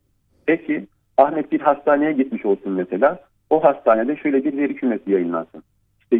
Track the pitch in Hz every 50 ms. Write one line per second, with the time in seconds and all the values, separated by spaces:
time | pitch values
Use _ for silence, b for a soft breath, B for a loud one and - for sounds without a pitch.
0 | _ _ _ _ _ _ _ _ _ - 160 160 - - 151 156 196 - _ _
1 | _ _ _ - 135 147 160 156 147 - - 151 143 151 143 143 - 156 147 143
2 | 147 156 156 131 135 135 117 107 - 107 98 98 - 101 98 92 90 - 92 92
3 | 120 147 180 180 - _ _ _ _ _ 156 160 165 151 139 - - - - 139
4 | 131 127 151 - - 151 139 135 131 151 139 139 143 131 139 - - 127 110 101
5 | - 98 98 92 87 85 85 82 82 - - - - _ _ _ _ _ _ _
6 | _ _ 120 117